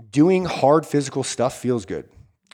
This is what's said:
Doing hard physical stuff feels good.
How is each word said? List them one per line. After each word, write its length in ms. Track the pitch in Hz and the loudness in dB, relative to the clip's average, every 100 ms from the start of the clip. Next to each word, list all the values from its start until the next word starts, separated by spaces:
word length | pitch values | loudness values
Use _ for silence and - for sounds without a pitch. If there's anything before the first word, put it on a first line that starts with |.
| 110 | -4
Doing 340 | 139 175 185 175 | 2 4 4 0
hard 400 | - 135 156 151 | 0 2 2 2
physical 380 | 147 135 139 | -4 -2 -6
stuff 340 | - - 127 - | -6 -2 -4 -2
feels 300 | 120 120 92 | -4 -4 -4
good. 200 | 80 - _ - _ _ | -12 -12 _ -20 _ _